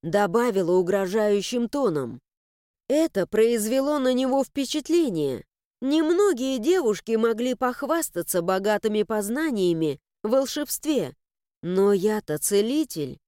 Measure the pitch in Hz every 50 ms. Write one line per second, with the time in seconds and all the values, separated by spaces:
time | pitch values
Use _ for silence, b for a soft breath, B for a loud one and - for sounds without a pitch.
0 | - 170 160 202 208 196 170 233 240 247 208 190 185 160 180 185 185 170 190 202
1 | 196 185 185 220 214 208 208 202 185 - - 247 240 220 - 294 277 220 165 147
2 | 135 117 113 123 _ _ _ _ _ _ _ _ _ _ _ _ _ _ 254 302
3 | 320 320 _ 196 180 - - 214 220 233 240 233 208 220 233 262 269 285 302 294
4 | 262 254 254 247 262 262 254 269 269 - _ - 277 240 - 302 285 - 311 349
5 | 330 277 190 160 151 139 131 110 - _ _ _ _ _ _ _ - 262 285 311
6 | 330 311 339 349 415 403 349 226 254 269 269 254 214 277 359 381 320 226 214 175
7 | - - 226 220 220 233 226 214 240 254 254 - - 240 247 - - 254 311 339
8 | 311 - _ 175 175 - - 185 170 175 190 190 196 208 214 202 - 220 214 214
9 | 208 - 226 214 208 196 226 269 320 320 262 208 185 180 170 165 160 156 139 -
10 | _ _ _ _ _ 214 220 269 269 262 - 311 294 - - - - 302 311 254
11 | 175 127 - _ _ _ _ _ _ _ _ _ - 165 180 185 196 202 202 196
12 | 175 214 214 214 - - 151 151 - - 208 202 208 226 269 302 320 247 - 165
13 | 151 127 135 139 _